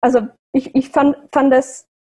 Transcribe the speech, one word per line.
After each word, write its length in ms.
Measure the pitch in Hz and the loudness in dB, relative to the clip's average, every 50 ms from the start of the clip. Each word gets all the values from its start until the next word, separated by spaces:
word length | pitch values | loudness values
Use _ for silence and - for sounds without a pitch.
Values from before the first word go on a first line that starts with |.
| - | 0
Also 260 | 247 254 240 214 240 - _ _ _ _ | 2 0 0 -2 -4 -12 _ _ _ _
ich, 220 | 269 262 - _ | -6 -6 -2 _
ich 160 | 269 262 - | -4 -4 -2
fand, 260 | - 311 277 285 277 - - - - | -2 0 0 0 0 -2 -8 -6 -2
fand 200 | 294 269 277 262 | 0 2 2 2
das 360 | 254 262 - - - _ _ _ _ | 2 0 -2 -10 -20 _ _ _ _